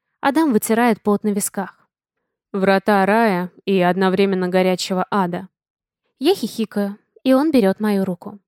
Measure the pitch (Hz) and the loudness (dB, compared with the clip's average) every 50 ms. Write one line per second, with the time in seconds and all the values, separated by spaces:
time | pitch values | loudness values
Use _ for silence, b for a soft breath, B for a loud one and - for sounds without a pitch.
0 | _ _ _ - - 277 254 311 330 294 220 208 - - 220 226 247 240 208 - | _ _ _ -4 -4 -2 0 2 0 2 0 0 0 0 0 2 2 0 0 0
1 | - 208 208 196 - 208 202 208 - - - 202 - - _ _ _ _ _ _ | 0 -2 -2 0 0 -2 -4 -2 -6 -6 -8 -8 -10 -10 _ _ _ _ _ _
2 | _ _ _ _ _ _ _ _ _ _ - 196 190 196 190 190 - 220 208 196 | _ _ _ _ _ _ _ _ _ _ -4 -2 2 2 2 2 2 2 2 2
3 | 190 190 208 226 233 214 185 175 180 175 _ - - 196 196 185 175 175 180 190 | 2 2 2 2 2 2 0 -2 -4 -6 _ -12 -4 -2 0 2 2 2 2 2
4 | 190 185 180 196 196 196 202 190 185 180 180 185 185 185 185 175 - - 190 180 | 0 0 2 2 0 0 0 -2 -2 0 0 0 2 2 0 -2 -4 -6 -4 -4
5 | 185 - - 202 185 175 175 185 190 - _ _ _ _ _ _ _ _ _ _ | -4 -2 -2 -2 -2 -2 -4 -8 -12 -14 _ _ _ _ _ _ _ _ _ _
6 | _ _ _ - 262 339 392 381 - - - 233 220 - - 208 202 196 208 - | _ _ _ -4 -2 0 0 0 -2 -8 -6 -6 -8 -6 -4 -6 -6 -6 -8 -14
7 | _ _ _ - - 262 262 262 302 330 277 247 196 190 190 - 214 214 202 196 | _ _ _ -6 0 2 2 2 2 2 2 2 2 2 0 0 -2 -2 0 0
8 | 190 190 175 - - 208 214 - _ | -2 -4 -6 -10 -12 -20 -20 -20 _